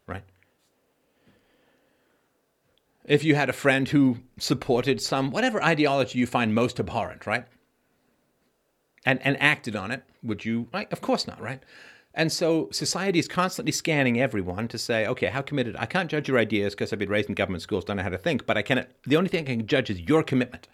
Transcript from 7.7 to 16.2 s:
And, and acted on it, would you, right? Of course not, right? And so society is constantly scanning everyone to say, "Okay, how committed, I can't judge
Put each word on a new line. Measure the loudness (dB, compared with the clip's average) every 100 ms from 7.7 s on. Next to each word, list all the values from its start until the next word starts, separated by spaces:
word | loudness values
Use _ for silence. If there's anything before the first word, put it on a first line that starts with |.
| _ _ _ _ _ _ _ _ _ _ _ _ _
And, | -2 0
and | 0 2
acted | 2 2 -2 -6
on | -6
it, | -8 -12 _
would | -8 -6
you, | -2 -4 -4
right? | -8 -6
Of | -8
course | -2 -2 -2
not, | -8
right? | -10 -10 -14 -20 -20 -20 _
And | -2 -2
so | 0 2 2 0
society | -4 -4 -2 0 2
is | 0
constantly | 0 -2 -2 -4
scanning | -2 0 2 4 4
everyone | 0 0 -4 -4 -6
to | -6
say, | -2 0 0
"Okay, | 0 -2
how | -2
committed, | -4 -4 -4 -4
I | -4
can't | -4 -2
judge | -4